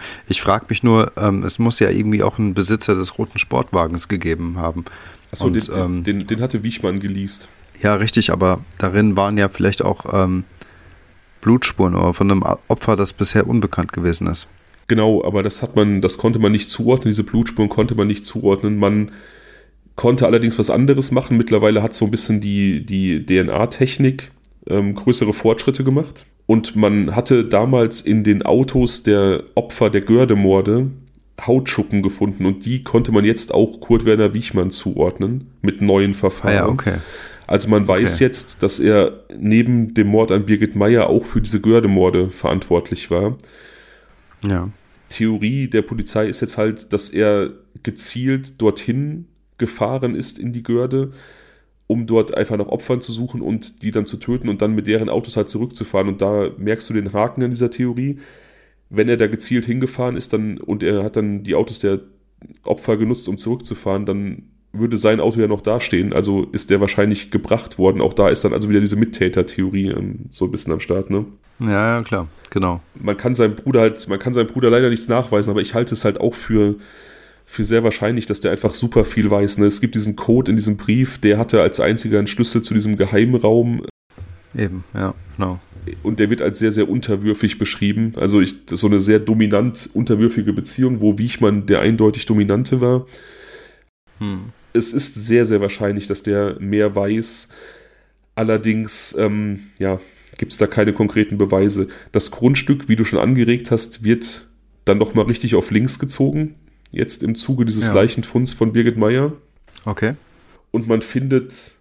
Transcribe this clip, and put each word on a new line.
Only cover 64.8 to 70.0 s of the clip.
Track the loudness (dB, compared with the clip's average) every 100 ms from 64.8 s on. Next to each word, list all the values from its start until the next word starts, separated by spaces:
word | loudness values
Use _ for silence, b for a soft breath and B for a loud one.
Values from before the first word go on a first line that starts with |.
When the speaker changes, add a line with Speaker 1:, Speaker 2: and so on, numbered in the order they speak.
| -2 2
Speaker 2:
sein | 2 2
Auto | 2 0
ja | 0
noch | 0
dastehen. | -2 -2 0 0 0
Also | 0 0 0 -2
ist | -6 0
der | 2
wahrscheinlich | 2 2 0 0 -2
gebracht | -4 0 -2 -2 2
worden. | 2 4
Auch | 0
da | 4 2
ist | 4
dann | 2
also | 0 2
wieder | 2
diese | 2 2
Mittäter-Theorie, | 0 0 0 0 -2 -2 -2 -2 -2
ähm, | -4